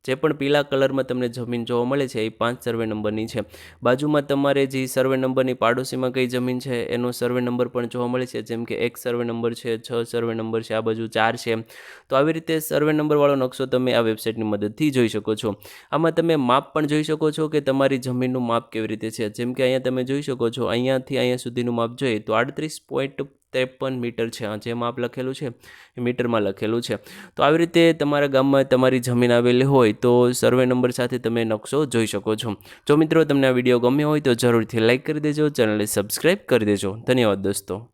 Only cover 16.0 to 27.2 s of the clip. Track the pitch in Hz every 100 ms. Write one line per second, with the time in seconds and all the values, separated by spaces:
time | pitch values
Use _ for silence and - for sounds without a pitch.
16 | 165 160 165 156 123 131 147 156 151 151
17 | 151 156 156 151 156 151 139 135 135 135
18 | 127 123 127 127 120 117 - 113 110 107
19 | 113 110 107 107 120 127 127 131 127 127
20 | 127 139 147 123 117 120 107 117 127 131
21 | 127 131 123 123 123 120 120 117 117 123
22 | 135 107 104 110 131 147 156 - _ 135
23 | 135 - 143 _ _ 131 127 - 135 131
24 | 120 117 117 113 107 107 117 120 120 120
25 | 120 131 127 131 139 - - - - -
26 | 120 123 120 117 98 98 110 117 123 104
27 | - -